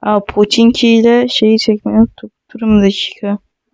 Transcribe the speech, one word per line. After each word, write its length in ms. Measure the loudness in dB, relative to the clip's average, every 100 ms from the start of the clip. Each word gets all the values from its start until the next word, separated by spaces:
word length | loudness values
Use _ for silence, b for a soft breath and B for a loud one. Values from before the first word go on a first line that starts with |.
Aa, 180 | -4 -4
Pochinki 640 | -2 -2 0 2 2 2 2
ile 400 | 2 4 2 0
şeyi 300 | -2 0 0
çekmeyi 400 | 0 -4 -2 0
unuttuk. 340 | 0 -2 -20 _ _
Durun 240 | -8 -2 2
bir 80 | 0
dakika. 520 | -2 -8 -10 -8 -8 -10 _ _